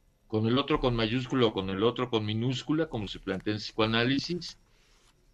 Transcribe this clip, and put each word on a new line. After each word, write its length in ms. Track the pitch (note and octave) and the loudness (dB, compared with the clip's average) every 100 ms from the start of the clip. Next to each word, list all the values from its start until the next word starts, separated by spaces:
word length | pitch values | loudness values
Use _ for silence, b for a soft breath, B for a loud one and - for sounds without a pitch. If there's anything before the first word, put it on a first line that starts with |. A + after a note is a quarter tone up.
| _ _ - | _ _ -4
con 200 | A2 A2 | 0 2
el 100 | B2 | 2
otro 220 | C#3+ D3+ | 2 2
con 160 | C3 A#2+ | 2 2
mayúscula 520 | A2 B2 B2+ C3+ A#2 | 0 -2 0 4 4
o 60 | |
con 160 | G#2 F#2+ | 2 -4
el 140 | F#2+ | 0
otro 260 | A2+ A#2 B2 | 0 0 0
con 160 | A2+ G#2+ | 0 0
minúscula, 640 | A2 A#2+ B2+ - D3+ D#3 | -2 -2 -2 -2 -2 -2
como 180 | A#2+ F#2+ | -4 -8
se 120 | - | -8
plantea 340 | - F#2+ G#2 | -6 -4 -2
en 60 | G#2+ | -4
psicoanálisis, 960 | - - A2 A2+ A#2+ C#3 - F3 - - _ b b b b _ _ | -4 0 2 4 2 0 -2 -8 -10 -16 _ b b b b _ _